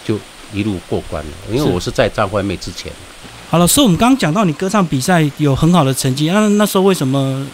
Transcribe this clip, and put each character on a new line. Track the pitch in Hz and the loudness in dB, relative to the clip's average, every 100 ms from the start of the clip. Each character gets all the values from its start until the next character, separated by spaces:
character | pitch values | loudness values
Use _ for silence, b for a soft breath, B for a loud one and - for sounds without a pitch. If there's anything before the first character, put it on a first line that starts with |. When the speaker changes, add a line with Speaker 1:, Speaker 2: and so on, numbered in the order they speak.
Speaker 1:
就 | - 104 - - - | -6 -6 -8 -20 -10
一 | 104 | -6
路 | 104 92 - | -4 -4 -6
过 | 101 - | -6 -6
关 | 82 | -10
了。 | 76 80 101 | -10 -12 -6
因 | 120 | -2
为 | |
我 | 147 90 | 0 -2
是 | 104 | -2
在 | 113 110 | 0 0
张 | - 101 | 0 -2
惠 | 101 | -2
妹 | 98 87 | -2 -6
之 | - | -10
前。 | 87 - | -12 -14
Speaker 2:
是。 | - - - - - - | -16 -20 -20 -20 -20 -2
好， | 165 | 2
老 | 175 | 2
师， | - | 4
我 | 262 | 4
们 | 160 | 4
刚 | 233 | 4
刚 | 262 | 2
讲 | 160 | 0
到 | 180 | 0
你 | 190 | 0
歌 | 143 190 | -2 -2
唱 | 214 175 | 0 0
比 | 139 | 0
赛 | 127 175 151 - | 2 2 2 0
有 | 147 131 | 0 2
很 | 160 | 4
好 | 180 | 4
的 | 135 | 2
成 | 131 135 | 0 -2
绩， | 131 151 | 0 0
那， | 202 214 | 2 2
那 | 208 208 | 2 2
时 | 196 | 2
候 | |
为 | 190 | 2
什 | 185 135 | 2 0
么 | 139 135 135 139 | 0 -2 -4 -8